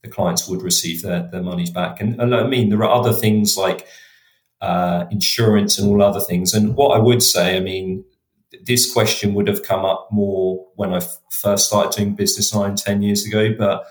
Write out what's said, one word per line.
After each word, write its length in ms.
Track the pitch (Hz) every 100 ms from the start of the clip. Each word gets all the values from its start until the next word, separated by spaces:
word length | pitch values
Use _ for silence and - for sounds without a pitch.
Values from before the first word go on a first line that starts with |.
the 80 | -
clients 380 | - 90 87 -
would 140 | 92
receive 400 | 92 87 85 82
their, 280 | 90 87 87
their 120 | 92
monies 260 | 90 87 87
back. 320 | 90 87 -
And, 180 | 107 117
and 140 | 120
I 140 | 120 110
mean, 220 | 131 107
there 140 | 104
are 80 | 110
other 220 | 123 113
things 440 | 113 110 107 104 -
like, 300 | 95 - - - - _ _ _ _ -
uh, 440 | 90 90 90 87 87
insurance 640 | 107 - - 113 104 101 -
and 120 | 101
all 120 | 101
other 200 | 101 95
things. 320 | - 90 90
And 220 | 110 104 -
what 200 | 143 117
I 40 |
would 220 | 113 123
say, 360 | - 90 90 92
I 20 |
mean, 460 | 95 95 95 95 - _ _ _ _ -
this 280 | - 123 -
question 420 | - 107 - 101
would 140 | 101 104
have 120 | 98
come 220 | - 95
up 240 | 95 92 -
more 560 | 104 98 95 92 92 - -
when 180 | 95
I 40 | 90
f-, 220 | 87 - -
first 380 | - 101 101 -
started 280 | 104 73 -
doing 200 | 101 101
business 400 | 98 - - 107
nine, 200 | 98 98
ten 260 | - 101
years 240 | 101 101 107
ago, 280 | 107 110 110
but 280 | 101 92 -